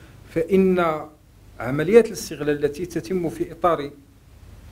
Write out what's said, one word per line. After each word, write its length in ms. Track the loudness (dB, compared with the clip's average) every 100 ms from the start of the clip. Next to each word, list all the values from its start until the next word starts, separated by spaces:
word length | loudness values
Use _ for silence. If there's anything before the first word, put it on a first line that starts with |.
| -20 -20 -8
فإن 720 | -6 2 4 4 2 0 -2 -8 -18 -20 -20 -20 -10
عمليات 460 | -6 -2 6 6 6
الاستغلال 580 | -4 -12 -6 -4 -2
التي 220 | -2 -4 -6
تتم 420 | -8 -4 -4 -4
في 240 | -6 -10
إطار 380 | -2 0 0 -4 -14 -20 -20 -20 -20 -20 -20 -20